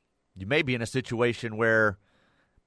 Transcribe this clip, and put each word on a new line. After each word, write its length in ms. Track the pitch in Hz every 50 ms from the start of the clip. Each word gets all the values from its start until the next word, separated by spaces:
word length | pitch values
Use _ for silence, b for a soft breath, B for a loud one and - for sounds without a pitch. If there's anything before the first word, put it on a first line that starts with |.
| _ _ _ _ _ _ - 92
you 80 | 95
may 140 | 98 139 160
be 120 | 160 127 127
in 80 | 117
a 40 | 117
situation 680 | - - 131 117 - 123 113 120 120 113 - - 113 107
where, 420 | 107 117 113 110 110 110 107 101 - _ _ _ _ _ _ _ _ _ _ _ _ _